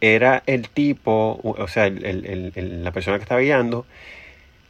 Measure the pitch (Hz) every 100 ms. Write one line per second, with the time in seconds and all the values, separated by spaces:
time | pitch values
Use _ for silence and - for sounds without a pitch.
0 | 110 110 127 131 - 127 113 - 143 -
1 | - 110 110 - 117 107 98 113 101 95
2 | 101 92 - 92 92 92 92 87 87 90
3 | 92 101 104 127 131 135 120 120 - -
4 | - - - - _ _